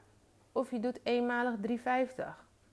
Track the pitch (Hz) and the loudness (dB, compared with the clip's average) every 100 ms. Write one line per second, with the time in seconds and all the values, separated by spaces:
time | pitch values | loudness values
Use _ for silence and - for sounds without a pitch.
0 | - - _ - - - 254 247 247 247 | -16 -20 _ -20 -6 -4 -2 -2 -2 -2
1 | - 240 240 240 247 220 214 240 247 254 | 0 2 2 2 0 0 -2 -2 2 2
2 | 254 - - - - _ _ | 2 -2 -8 -8 -20 _ _